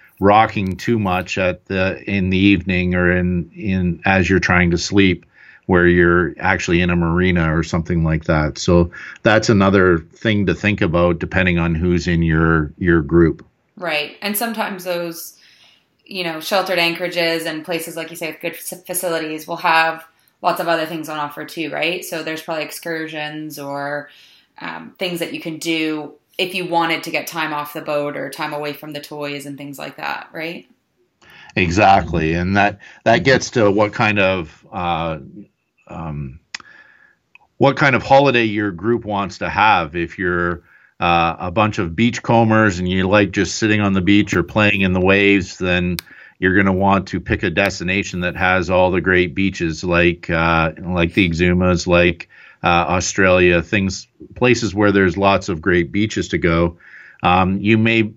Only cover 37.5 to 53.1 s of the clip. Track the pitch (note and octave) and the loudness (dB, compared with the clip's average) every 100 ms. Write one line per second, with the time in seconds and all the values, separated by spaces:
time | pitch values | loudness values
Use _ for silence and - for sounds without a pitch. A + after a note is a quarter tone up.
37.5 | _ C3+ C3+ D3 B2 - C#3 C#3+ A#2+ A2+ | _ 0 2 2 0 4 4 6 4 2
38.5 | G#2 G#2 E2+ G#2 A#2+ G2 G2+ G2 - F2+ | 0 -4 -4 -2 -2 -2 -4 -6 -6 -6
39.5 | F#2+ G#2+ F#2+ D#2+ E2+ E2+ - F#2 F2 F2 | 2 4 4 0 -4 -6 -4 -4 -2 -2
40.5 | E2+ - _ _ _ F2 E2+ E2 E2 F2+ | -4 -10 _ _ _ 0 2 0 -2 -4
41.5 | E2+ G#2+ - F2 E2 A#2+ A2+ - A#2 A2+ | 0 0 0 -4 0 0 0 0 2 4
42.5 | A2 A2 F2 F2+ F#2 F#2 G#2 G2 G#2 F2 | 4 4 2 -2 0 2 2 2 0 -2
43.5 | - A2 G#2+ G2+ F#2+ F2+ G#2 F#2+ F#2 E2+ | -2 0 2 2 0 4 4 4 0 0
44.5 | A2 G#2 G2+ F#2+ F#2 F#2 G2 G2+ G2+ G2 | 2 2 2 0 2 4 4 6 4 0
45.5 | - F#2 F2+ F2+ E2+ - - - _ F#2 | -6 -2 0 0 -4 -10 -20 -20 _ 2
46.5 | F#2 G2 F#2 G2 G2 F#2+ F#2 - G#2 G2 | 4 2 2 2 2 0 -8 -4 -2 -2
47.5 | E2+ G2 F#2+ F2 F#2+ F#2+ F2+ F2+ E2+ F#2 | 0 -2 -2 -4 -4 -4 -6 -6 -2 0
48.5 | F#2 F2 F#2 F#2 F#2 F#2 F#2 F2 D2 F#2+ | 2 2 2 2 2 2 2 2 0 -2
49.5 | F2 E2+ D#2 F#2 F2 F2 E2+ - E2+ E2 | -2 -4 -4 -2 2 2 0 -4 -2 2
50.5 | E2 E2 - E2+ F2+ F2 A2 F#2 D#2+ F2+ | 2 0 -4 -6 -2 0 0 0 2 2
51.5 | F2+ F#2 F2 F#2 F2 F2 E2 - - - | 2 2 0 2 2 2 0 -10 -20 -20
52.5 | _ F#2 E2+ D#2+ F2+ F2 | _ 0 0 0 -2 -2